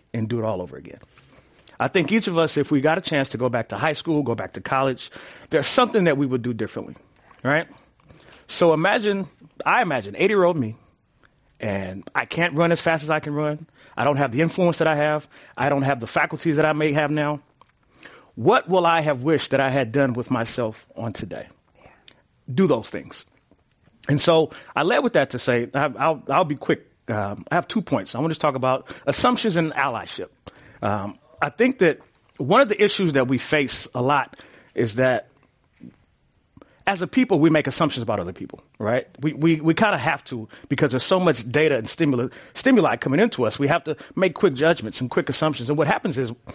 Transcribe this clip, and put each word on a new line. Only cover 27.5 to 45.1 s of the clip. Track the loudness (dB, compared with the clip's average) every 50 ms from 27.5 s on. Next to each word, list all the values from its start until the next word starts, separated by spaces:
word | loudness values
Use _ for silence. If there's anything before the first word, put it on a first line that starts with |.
I | -2
have | -2 -2 -2
two | -4 -4
points. | -2 -2 -4 -4 -4 -6 -6
I | -4
wanna | -4 -4
just | -2 0
talk | -2 -2 0
about | 0 0 0 0 -2 -4 -10 -16 -8 -4
assumptions | -4 -2 2 2 2 2 2 0 0 0
and | 0 0 -2
allyship. | -2 -2 -2 -2 -2 -6 -8 -10 -10 -12 -12 -12 _ _ -20 -20 _ -20 -20 -20 -12 -6
Um, | -4 -2 -2 -2 -4 -8 -12 _ _ _ -8 -6
I | -6 -4
think | 0 0 0 2 2 2
that | 2 0 0 -2 -10 _ _ _ _ _ _
one | -8 -2 2 4 4
of | 4 4
the | 2 2
issues | 2 2 2 0 0 2
that | 2 2 2 2
we | 0 -2
face | 0 0 0 0 0 0 -4 -8 -10 -8 -6
a | -2
lot | 0 2 2 2 0 -4 -10 -20 -20 -20 -20 -20 _ _ -2
is | -2 -2 -2 0
that | 0 2 2 2 0 -4 _ _ _ _ _ _ _ _ _ _ _ -20 -20 _ _ _ _ _ _ _ _ _ _ _ _ _ -20 -20 _ _ _ -4
as | -4 -2 -2
a | -4
people, | -2 2 2 2 4 4 4
we | 6 6
make | 6 4 2
assumptions | 0 0 0 0 0 0 -2
about | -4 -4 -4 -4
other | -4 -6
people, | -8 -12 -12 -14 -14 -18 _ _ _ -6
right? | -2 -2 -2 -2 -4 -6 -12 -6
We, | -4 -4 -2
we, | 0 2 2 2 2
we | 2 2 2
kinda | 4 2 2 2 0
have | 0 -2 -2 -4 -6
to | -10 -10 -10 -10 -12 -16 -16 -6 -4
because | 0 2 2 2
there's | 2 0 0
so | 2 2 2
much | 4 2 0 0 -2
data | -2 0 2 2 2 2
and | 0 -4
stimuli, | -6 -4 -2 0 0 2 0 -2 -4 -6 -12 -20 -14 -8
stimuli | 0 2 4 6 6 6 4 2
coming | 0 -2 0 2 2
into | 2 2 2 0 -2
us. | -2 0 0
We | 0 2
have | 2 0 0
to | -4 -8 -8 -10 -10 -2
make | 0 0 0
quick | 0 2 2 2 2
judgments | 4 2 2 2 2 -2 -10 -8 -8
and | -6 -2